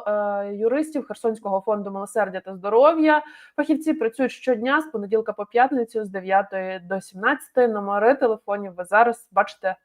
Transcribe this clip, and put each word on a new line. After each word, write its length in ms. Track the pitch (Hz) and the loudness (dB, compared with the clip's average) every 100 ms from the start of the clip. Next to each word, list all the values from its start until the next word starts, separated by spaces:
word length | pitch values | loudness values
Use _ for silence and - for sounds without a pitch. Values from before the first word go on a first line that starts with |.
| - | 0
е, 480 | 208 208 202 202 | -2 -2 -4 -6
юристів 520 | 202 220 269 311 294 - | -2 0 0 -2 -6 -8
Херсонського 540 | 208 233 220 202 190 | -6 -4 -4 -2 -2
фонду 300 | 190 208 202 | 0 -2 -4
милосердя 500 | 196 202 226 196 185 | -8 -6 -2 -2 -4
та 140 | 190 | -12
здоров'я. 680 | 190 196 226 285 330 311 302 302 - - - | -10 0 6 6 6 4 4 0 -16 -12 -4
Фахівці 380 | 294 294 311 | 0 0 0
працюють 380 | 311 226 226 254 | -2 -2 -2 -4
щодня 480 | - - 233 247 294 | -2 -2 -2 0 0
з 40 | |
понеділка 480 | - - 202 220 220 | -2 -8 -2 -2 -2
по 140 | 208 202 | -6 -2
п'ятницю 580 | 233 262 269 226 226 | 2 4 2 -2 -6
з 40 | 208 | -6
дев'ятої 720 | 190 185 190 196 190 185 185 | -8 0 0 0 -4 -6 -8
до 220 | 175 190 | -6 -8
сімнадцятої. 680 | - 185 220 285 - - 247 | -8 -4 -2 -2 -2 2 2
Номери 460 | 214 202 202 220 | 0 -2 2 2
телефонів 600 | 277 247 214 - 202 202 | 4 2 -2 -4 -6 -8
ви 100 | 175 | -12
зараз 440 | 180 208 240 233 _ | 0 4 4 0 _
бачите 440 | - 202 - 190 190 | -2 -2 -2 -6 -6